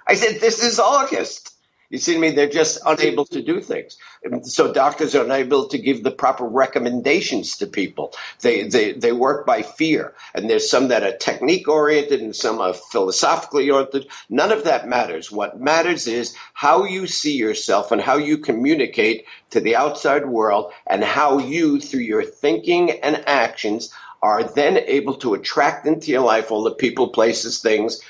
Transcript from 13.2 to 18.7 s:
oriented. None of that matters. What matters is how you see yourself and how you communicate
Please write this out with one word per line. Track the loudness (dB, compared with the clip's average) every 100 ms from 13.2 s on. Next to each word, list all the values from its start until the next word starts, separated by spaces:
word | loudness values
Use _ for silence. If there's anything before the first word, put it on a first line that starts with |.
| 2 2 0 0 4
oriented. | 4 2 -4 -8 -16 -4
None | 0 2
of | 2
that | 2 0 0
matters. | -2 -2 -4 -8
What | -6 -6 -4
matters | 0 2 2 -2 -4
is | -4 -4 -10 -18
how | -2 2 4 2
you | -4 -6
see | -4 -2 0
yourself | -2 -2 0 0 2
and | 0
how | 2 0
you | 2 -2
communicate | 0 0 2